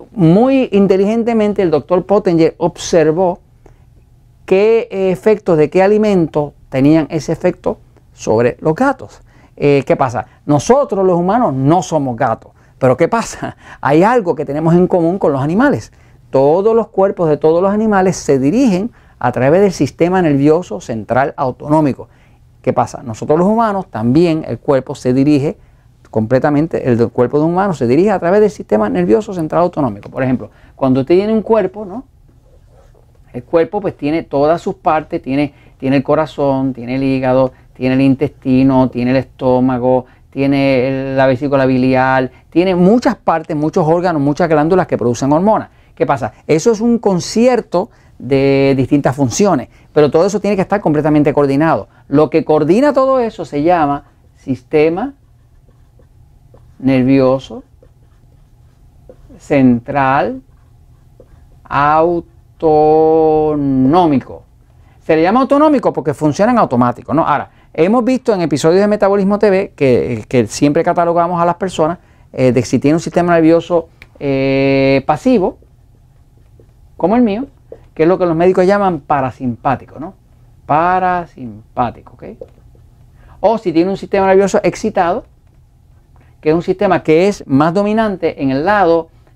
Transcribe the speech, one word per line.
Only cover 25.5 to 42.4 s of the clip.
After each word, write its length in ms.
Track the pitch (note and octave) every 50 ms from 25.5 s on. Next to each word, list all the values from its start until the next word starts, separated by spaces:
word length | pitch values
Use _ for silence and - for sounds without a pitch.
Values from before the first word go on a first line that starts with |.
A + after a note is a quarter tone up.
| - - _ _ _ _ _ _ _ _ _ _
completamente, 800 | - A2+ A2 G#2+ C3 B2+ C#3+ D3+ D3 C#3+ D#3+ E3 - A#2+ - C3+
el 80 | A#2+
del 120 | A2 A#2+ A2
cuerpo 280 | - - B2 A#2 C#3
de 80 | D3 D#3
un 60 | E3
humano 240 | F3 F#3 G3+ G3+ D#3+
se 100 | C3+ B2+
dirige 240 | A#2 B2 D#3 F#3+ G#3+
a 80 | G3
través 240 | E3+ E3+ E3+ G3 G#3+
del 80 | G#3+ G3
sistema 400 | - - G3 - G#3 A3 G#3+ G#3
nervioso 460 | - F3+ F3 F#3 G#3+ A3 G#3 - F#3+
central 260 | F3+ D#3 D3+ - D#3+
autonómico. 480 | F3 F3+ - - C#3+ A#2 G2+ G2+ - -
Por 140 | - B2+ C3
ejemplo, 260 | B2+ B2+ G#2 G#2+ - - _ - - _
cuando 260 | - C3+ C3 C3 C3+
usted 120 | C3+ C#3 F3
tiene 180 | F#3 G3+ G#3+
un 120 | A3 A3 F#3
cuerpo, 420 | - A3 A3 F#3 F#3 - G#3 G#3+
¿no? 200 | F3+ F#3+ B3+ - _ _ _ _ _ _ _ _ _ - _ _ - - - - - - _ _ _ _ _ _ - -
El 100 | B2 B2
cuerpo 360 | - - E3 E3 E3 - G#3
pues 160 | G3 E3+ A#2+
tiene 280 | - C#3+ C#3+ D#3 E3 -
todas 400 | - D3 C#3 C#3+ D3+ F#3 G3 -
sus 100 | G3+ -
partes, 480 | - - F3 D#3 D#3 D3+ - F3 E3
tiene, 320 | - C3 C3+ C#3+ D3 C#3 - _ - - _
tiene 200 | - C3+ C3 C#3
el 60 | C#3+ C3
corazón, 720 | - D3 D3+ D#3 D3 - - C#3+ C#3 C3+ C3+ C3+ C3+ B2
tiene 220 | A#2+ A#2 A#2+ B2+
el 80 | C3+ C3+
hígado, 480 | C3+ C3+ C3 C3 B2+ B2+ C3 C3 B2+ - _ _ _ _
tiene 200 | - B2 C3 C3
el 80 | C3
intestino, 880 | C#3 C3+ C3 - D3+ C3 - _ - C3+ B2+ B2+ C3+ C3+ C3+ C3 C3 B2
tiene 220 | - A#2+ A#2+ B2
el 60 | C3
estómago, 880 | C3+ B2+ - - - C3+ B2+ B2+ B2+ B2+ C3 B2+ A#2+ B2 B2+ B2+ B2+ B2 - _ _ _ _
tiene 560 | - C#3 C#3 C#3 C#3 C#3 C#3 C3+ C3+ B2 B2
el, 300 | C3+ C3+ C3 C3+ C3+ C3+
la 100 | C3+ C3
vesícula 400 | C3+ C3 A#2+ D3+ C3+ C#3 C3+ C3
biliar, 640 | C3 C3 B2+ B2+ C3 C3 B2+ C3 C3 C3 C3 C3 B2 - -